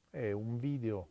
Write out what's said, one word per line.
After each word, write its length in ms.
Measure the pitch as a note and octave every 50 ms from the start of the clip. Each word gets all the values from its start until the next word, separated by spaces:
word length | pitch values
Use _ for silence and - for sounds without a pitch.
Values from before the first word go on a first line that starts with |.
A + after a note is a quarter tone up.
| _ -
è 200 | - D3 A#2+ G#2
un 280 | G2+ G#2 A2 A2+ A#2+ A#2+
video 480 | B2+ C#3+ C#3+ C3 A#2 A2 G#2 F#2+ F2 -